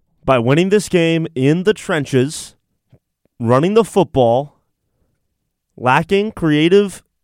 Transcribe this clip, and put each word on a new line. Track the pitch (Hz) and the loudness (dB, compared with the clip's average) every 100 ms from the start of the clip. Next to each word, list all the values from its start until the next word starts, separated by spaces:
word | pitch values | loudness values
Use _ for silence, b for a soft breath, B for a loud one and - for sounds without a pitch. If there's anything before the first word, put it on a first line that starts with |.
| _ _ - | _ _ -2
By | 131 | 0
winning | 117 147 190 | 2 0 2
this | 208 - | 0 0
game | 180 165 165 165 | 0 0 -2 -4
in | 131 131 170 | -2 0 0
the | 185 | 0
trenches, | 214 - 165 135 131 135 - - _ _ _ _ _ _ _ _ - | -2 -4 -6 -2 0 -2 -6 -18 _ _ _ _ _ _ _ _ -6
running | 113 127 170 | 0 0 2
the | 220 | 0
football, | 214 202 160 139 120 120 143 _ _ _ _ _ _ _ _ _ _ _ _ | 0 0 0 0 0 0 -4 _ _ _ _ _ _ _ _ _ _ _ _
lacking | - 123 139 165 196 214 | -6 0 0 0 -2 -2
creative, | - 160 147 165 202 202 - _ _ | -4 0 2 4 2 2 -6 _ _